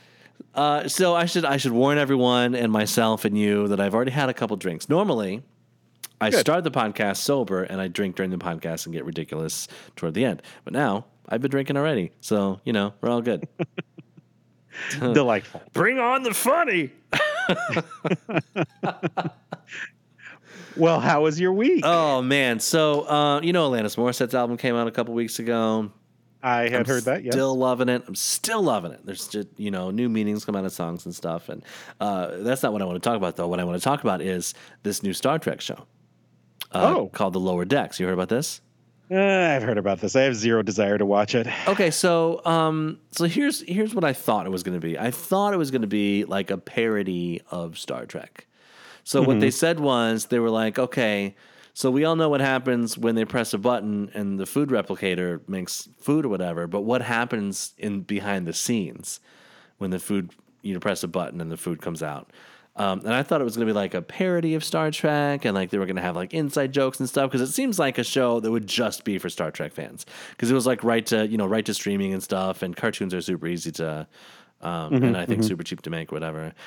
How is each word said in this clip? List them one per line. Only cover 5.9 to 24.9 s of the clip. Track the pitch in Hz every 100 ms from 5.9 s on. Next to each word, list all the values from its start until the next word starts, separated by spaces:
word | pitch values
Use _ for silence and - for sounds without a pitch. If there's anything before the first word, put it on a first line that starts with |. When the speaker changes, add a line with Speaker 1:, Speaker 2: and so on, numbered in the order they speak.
| _ - -
Speaker 1:
I | 110
Speaker 2:
Good. | 143
Speaker 1:
start | 135 175
the | 160
podcast | 135 107 101 104 95
sober | - 139 101 92
and | 92 95
I | 92
drink | 87 98 90
during | 95
the | 90
podcast | 87 82 85 82 85
and |
get | 82
ridiculous | 85 82 78 78 80 - - - - -
toward | 82
the | 78 127
end. | 85 - -
But | -
now | 123 135 101 - _ -
I've | 113
been | 135
drinking | 139 135 139
already, | 156 123 85 -
so, | - 104 98 95
you | 127
know, | 107 101 -
we're | 117
all | 120
good. | 120 117 -
<laughs> | - - - - - - - - _ _ _ _ - - 143
Speaker 2:
Delightful. | 127 117 127 104 - - -
Speaker 1:
Bring | - 202 262
on | 240 262
the | 254
funny. | 196 240 330 311 180 131 - _
<laughs> | - 605 622 740 640 698 - - 1077 - 185 - 175 - 202 160 _ 202 - 165 - 165 - _ - - - - _ _ _ - - - - 175 -
Speaker 2:
Well, | 165 165
how | 131 151
was | 156 151
your | 185
week? | 190 254 349 151
Speaker 1:
Oh, | 170 151 131
man. | 127 143 127 113
So, | - 160 151 147 147
uh, | 147 147 143
you | 165
know, | 175 147
Alanis | 120 107 -
Morissette's | 123 120 123
album | 131 120 117
came | 131 117
out |
a | 117